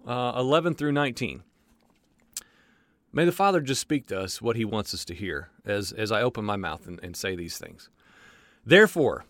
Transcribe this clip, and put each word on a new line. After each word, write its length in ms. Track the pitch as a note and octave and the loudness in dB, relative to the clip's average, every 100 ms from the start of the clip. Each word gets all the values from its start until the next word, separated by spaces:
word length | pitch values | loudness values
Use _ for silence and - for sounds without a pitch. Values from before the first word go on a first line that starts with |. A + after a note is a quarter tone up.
| - | -6
uh, 260 | B2 B2 A#2 | -4 -2 0
eleven 380 | C3 D#3+ E3+ | 2 4 2
through 180 | - D3 | -2 0
nineteen. 500 | C#3+ C#3+ A#2 A#2 C2 - _ _ _ _ _ _ _ _ - - _ _ _ _ _ _ | 0 -2 -2 -8 -8 -16 _ _ _ _ _ _ _ _ -16 -16 _ _ _ _ _ _
May 140 | C#3 F3 | 2 2
the 60 | |
Father 280 | F3 G3 F3+ | 4 4 4
just 200 | C3+ C3 | 0 -4
speak 260 | - D3 - | 0 -4 -2
to 140 | F#2+ | -6
us 200 | F#2+ - | -4 -4
what 160 | A2+ A#2 | -2 0
he 80 | |
wants 300 | G#2+ A2 G2+ | 0 -2 -4
us 100 | F2+ - | -8 -10
to 80 | |
hear 360 | E2+ F#2+ C#2+ - _ | -10 -8 -8 -10 _
as, 280 | - G2+ F#2+ | -4 -4 -4
as 180 | - G#2+ | -6 -2
I 120 | G#2+ | 0
open 220 | B2 A2+ | 0 -2
my 120 | G#2 G2+ | -4 -4
mouth 300 | F2 D#2 - | -4 -8 -12
and, 140 | F2 | -14
and 140 | F2+ E2+ | -14 -8
say 200 | G2 F2+ | -6 -6
these 220 | E2+ - | -8 -10
things. 320 | - - - _ _ _ - - _ _ | -14 -18 -20 _ _ _ -20 -20 _ _
"Therefore, 600 | A2 F3+ G#3+ F3 B2 C2 | 6 8 8 6 2 2